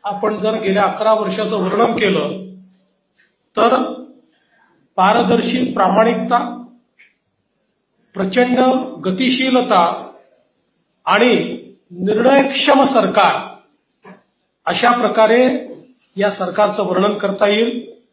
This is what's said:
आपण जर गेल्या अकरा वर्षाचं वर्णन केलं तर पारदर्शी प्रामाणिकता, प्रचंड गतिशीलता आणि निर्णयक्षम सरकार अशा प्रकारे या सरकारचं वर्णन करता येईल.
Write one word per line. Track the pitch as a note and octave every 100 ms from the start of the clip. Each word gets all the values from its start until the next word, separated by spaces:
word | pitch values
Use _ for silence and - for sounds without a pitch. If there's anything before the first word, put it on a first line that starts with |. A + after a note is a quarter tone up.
आपण | G#3 G3 G#3+ G#3+
जर | G#3+ A3
गेल्या | G3 G3
अकरा | G3 - A3
वर्षाचं | A3 G3 G3 G#3 G#3+
वर्णन | F#3 G#3 A#3 -
केलं | G#3 - - - - - - _ _ _ _ _ _ _ _ -
तर | A3+ C4 B3 - - - _ _ _ _ _ _ _ -
पारदर्शी | F#3+ A3+ - A#3 A#3+ B3 -
प्रामाणिकता, | - F#3 G3+ A3+ - - B3 - - - _ _ _ _ _ _ _ _ _ _ _ _ _ _
प्रचंड | - F#3+ B3 B3 B3 B3+ C4 - -
गतिशीलता | F#3+ F#3 B3+ B3+ C4 B3+ A3 G3+ E3+ - - - _ _ _ _ _ _ _ _
आणि | - G3 B3 G3 - - - - _
निर्णयक्षम | F3 F#3 G#3+ B3 C#4 C4+ - D4 C#4
सरकार | C4 A3+ F#3+ G#3 F3+ B2 - - _ _ _ _ - - _ _ _ _
अशा | - - -
प्रकारे | - G#3+ - A3 A#3+ B3+ B3+ - - - _ _ F#3+
या | G3+
सरकारचं | - F3+ F3+ G#3 -
वर्णन | F#3 F#3 G3+ G3+
करता | G3 F#3+ G3+
येईल. | G#3 A#3+ B3+ - - _